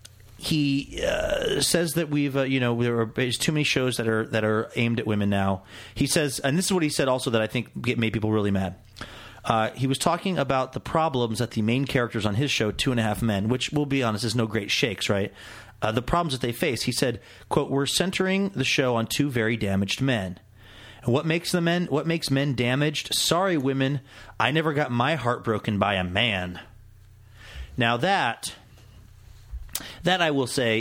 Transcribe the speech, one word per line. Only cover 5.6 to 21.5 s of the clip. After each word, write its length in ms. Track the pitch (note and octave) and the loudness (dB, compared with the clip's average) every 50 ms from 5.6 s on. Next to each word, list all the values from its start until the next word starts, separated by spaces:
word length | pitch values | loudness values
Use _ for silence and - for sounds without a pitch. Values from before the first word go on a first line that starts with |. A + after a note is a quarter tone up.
| - - - - - - - | -4 -12 -18 -18 -18 -8 -4
He 120 | - C#3 | -2 0
says, 320 | C#3 - E3+ D3+ C#3+ B2 - | 2 2 2 2 0 0 -2
and 180 | - C#3 C#3 | 0 0 2
this 100 | F3+ F3+ | 2 2
is 60 | - | 2
what 100 | G3 F3+ | 2 2
he 60 | D#3+ D3+ | 2 2
said 200 | - - D3 C3 | 2 2 2 2
also 220 | C3 C3 - C3 | 2 2 2 2
that 120 | A#2 A2 | 2 2
I 40 | A2 | 2
think 360 | G#2+ - B2 A2+ - - C3+ | 0 -2 -4 -4 -6 -8 -4
get, 160 | - B2 A#2 A#2 | -2 -2 0 2
made 140 | A2+ A2 G2+ | 2 0 0
people 160 | A2 G#2 G#2+ | 0 2 2
really 180 | G#2+ A2 G2+ G2+ | 2 2 2 2
mad. 260 | G2+ F#2+ F#2+ F#2 F2+ - - - - - - - - - - - - - - | 2 2 0 -2 -4 -8 -16 -20 -18 -16 -16 -16 -16 -18 -18 -20 -18 -6 -2
Uh, 260 | - A#2 A2 A2 A2 - | 0 2 2 2 0 -2
he 100 | B2+ C3+ | -2 -2
was 100 | C3 C3+ | 0 0
talking 420 | - - - E3 F3 - G3 F3+ D3+ | 0 0 0 0 0 -2 -2 -2 0
about 340 | C#3 B2+ C3+ C3 C3 - | 0 0 0 0 0 -2
the 80 | - A#2+ | -6 -10
problems 580 | - - - E3 D#3+ D#3 C3+ B2 A#2+ A2+ A2+ A2 | -6 -2 0 0 0 2 0 0 0 0 0 -2
that 140 | B2 - | -4 -2
the 100 | - A#2 | -2 0
main 220 | G#2+ A2 A#2+ C3 C#3 | 0 2 2 0 0
characters 420 | - - C3 A#2+ A2+ - A2+ G2 | 0 0 0 0 0 0 -2 -2
on 80 | G#2+ G2+ | 0 0
his 160 | G#2+ D3 C3 | 0 0 0
show, 220 | - - A2+ G#2+ | 0 0 0 0
Two 180 | G2 - - C3+ | 0 0 0 0
and 80 | B2 A#2 | 2 2
a 40 | |
Half 200 | A2 G#2+ G#2 F#2+ | 2 0 0 0
Men, 260 | A2+ A2+ G#2 F#2+ G2+ A2 | 0 0 0 2 0 0
which 220 | B2 B2+ - - | 0 -2 -2 -2
we'll 160 | D3+ D3 D3 | -2 -2 0
be 160 | C3+ C#3 C3+ | 0 0 0
honest, 220 | B2 A2+ G#2+ G2+ A#2+ | 0 0 0 -2 -2
is 100 | A2+ G#2+ | -2 0
no 120 | B2 A2 | 0 0
great 240 | G#2+ A2+ A2 G2+ - | 0 0 -2 -2 -2
shakes, 360 | - - - A#2 F#2+ - - - | 0 0 0 0 0 -2 -2 0
right? 240 | G#2 G2 G2+ G#2+ - - - - - - - - - - | 0 0 0 -2 -4 -10 -18 -18 -18 -18 -20 -20 -8 -4
Uh, 120 | - G#2+ | -2 0
the 100 | A2 B2 | 0 0
problems 300 | A#2+ - - F3 E3+ D#3 | 0 0 2 0 2 0
that 120 | C3 A#2+ - | -2 -2 -2
they 60 | A#2+ | -4
face. 300 | A#2 - F#3+ D#3 A#2+ A2+ | -2 -2 -2 -2 0 -2
He 80 | - - | -2 -2
said, 300 | A#2+ - C#3+ B2+ A2+ - - - - - - - | -2 0 0 0 0 -2 -8 -16 -20 -18 -6 -2
quote, 220 | - D#3 C#3+ - | 0 0 0 0
"We're 160 | C3 C#3 C#3+ | 0 0 0
centering 600 | C3+ - - E3+ F#3 F#3 - F#3 F#3 F#3+ F#3+ G3+ G3 G3 | 0 0 0 0 0 0 0 0 0 2 0 0 0 -2
the 80 | B2+ C3 | -2 0
show 320 | - - - C3+ B2+ A#2+ | 0 2 2 2 2 2
on 100 | A2+ A2+ | 0 0
two 240 | - - - C#3+ D3 | 0 0 0 0 2
very 260 | A#2+ B2 A2 A2 A#2+ | 2 0 0 0 0
damaged 440 | G#2+ G#2+ G2 G2 G2 G2+ F#2+ - - | 0 0 0 2 2 0 0 0 0
men. 400 | C3 C#3 B2 G#2+ F#2 F2+ F2+ - - - - - - - - - - - - - - | 0 0 0 0 -2 -4 -8 -12 -16 -20 -20 -20 -20 -20 -20 -20 -20 -20 -20 -6 0
And 80 | B2 A#2+ | 0 2
what 120 | D3 D#3+ | 2 2
makes 260 | D#3 D#3+ F3 E3+ - | 2 0 0 0 0